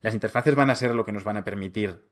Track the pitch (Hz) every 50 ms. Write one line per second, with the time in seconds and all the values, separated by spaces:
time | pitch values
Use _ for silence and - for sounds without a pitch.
0 | - 110 107 110 - 117 - 123 127 156 143 143 139 135 123 - 127 123 117 113
1 | 107 - 104 104 95 107 104 107 92 107 101 101 95 95 92 113 104 98 90 87
2 | _ _